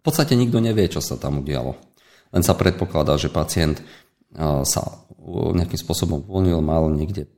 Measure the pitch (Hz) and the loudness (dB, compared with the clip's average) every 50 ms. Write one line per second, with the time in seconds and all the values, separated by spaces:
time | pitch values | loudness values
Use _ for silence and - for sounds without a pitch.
0 | _ - 151 - 156 147 135 120 123 117 117 113 113 113 110 110 98 82 - - | _ 0 2 2 2 4 4 2 4 4 2 2 2 2 4 2 2 2 2 -2
1 | 71 - - 62 - 69 71 71 69 71 73 65 60 65 64 - - _ _ _ | -4 -4 -6 -6 -4 -2 -2 -2 -2 -2 -4 -4 -4 -4 -8 -10 -14 _ _ _
2 | _ _ _ _ _ _ - - 87 - 95 - - 92 90 - - 85 - 82 | _ _ _ _ _ _ -2 0 2 2 2 4 4 0 2 0 -4 -2 0 0
3 | 76 73 73 73 71 76 - 82 76 - - - 82 78 73 - - - - - | 2 2 2 2 0 -2 -2 -2 -2 -2 0 0 0 0 0 -2 -6 -18 -20 -20
4 | _ _ _ _ _ _ - - 78 78 73 71 67 67 - - - - - - | _ _ _ _ _ _ -8 -4 -2 0 0 0 0 0 -2 -2 -2 -4 -8 -14
5 | - _ - _ - 85 87 90 85 82 85 90 87 87 - 80 - - - - | -20 _ -20 _ -16 -10 -6 -2 -2 0 0 0 0 0 -4 -8 -4 -4 -2 -2
6 | 87 85 82 73 - 98 95 95 95 90 87 85 78 76 78 80 80 78 78 73 | 0 -2 -2 -4 -4 -4 -2 0 2 2 2 2 2 2 2 2 2 2 2 0
7 | 78 76 98 80 73 - _ | -2 -2 -4 -8 -8 -12 _